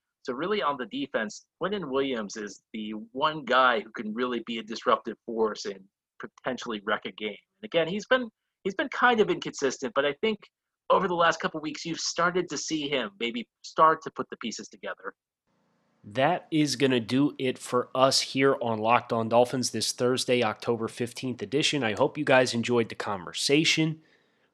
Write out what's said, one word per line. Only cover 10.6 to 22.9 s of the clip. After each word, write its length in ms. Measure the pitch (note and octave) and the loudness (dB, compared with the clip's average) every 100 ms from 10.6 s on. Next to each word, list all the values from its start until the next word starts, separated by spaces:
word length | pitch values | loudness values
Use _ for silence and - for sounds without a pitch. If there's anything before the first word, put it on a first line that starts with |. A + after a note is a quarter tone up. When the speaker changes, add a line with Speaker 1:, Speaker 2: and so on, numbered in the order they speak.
| _ _ - | _ _ 2
Speaker 1:
over 180 | F3+ F#3 | 2 2
the 80 | |
last 240 | F3 E3 E3+ | 2 2 2
couple 220 | F#3 D#3+ | -2 -6
weeks, 240 | D3+ D3 | -8 -8
you've 160 | E3+ D#3+ | -8 -6
started 480 | - - E3+ F3+ E3+ | -6 0 0 0 -2
to 80 | D3 | -4
see 320 | - D#3 C#3+ | -4 -4 -2
him 220 | C3+ A2 G2 | -2 -2 -4
maybe 260 | A#2 A#2 A2 _ | -4 -4 -8 _
start 420 | - - D#3+ D#3 | -6 4 4 4
to 60 | - | -2
put 140 | - B2+ | -8 -8
the 80 | - | -8
pieces 300 | A#2 G2+ G#2 | -8 -8 -12
together. 440 | G2+ G2 F#2 F#2+ - _ _ _ _ _ _ _ _ G#2+ | -12 -12 -10 -12 -16 _ _ _ _ _ _ _ _ -8
Speaker 2:
That 400 | A2 C#3 F3 - | 0 2 0 -2
is 260 | D#3 D3 B2 | 0 2 2
gonna 240 | C3+ B2+ | 2 2
do 340 | G#2+ B2+ C#3+ - | 2 2 0 0
it 200 | C3 B2 | -4 -4
for 300 | - B2 - | -2 -2 -2
us 260 | C3 C3+ C3 | 4 4 4
here 360 | - C3+ C3+ C3 | 0 2 2 2
on 180 | A#2+ A2 | 0 0
Locked 320 | G#2+ A#2+ - | 4 4 2
On 180 | A#2 A2+ | -2 2
Dolphins 420 | A#2 B2 C3+ A#2+ | 4 4 2 -4
this 220 | A2+ - | -4 -4
Thursday, 500 | - B2 B2+ - B2 | 0 0 0 2 2
October 440 | A2 G#2 - A#2 A2 | 2 -2 -2 -2 -4
fifteenth 540 | - A#2+ - C3 A#2 | -4 -6 -6 -8 -6
edition. 420 | G2+ C#3 D3+ D3 | -2 0 2 2
I 120 | A#2 | 0
hope 240 | G#2 C3 D3+ | 2 0 0
you 60 | C#3+ | 4
guys 260 | C3 B2+ | 6 6
enjoyed 380 | A#2 A#2 A#2+ A2 | 2 2 2 0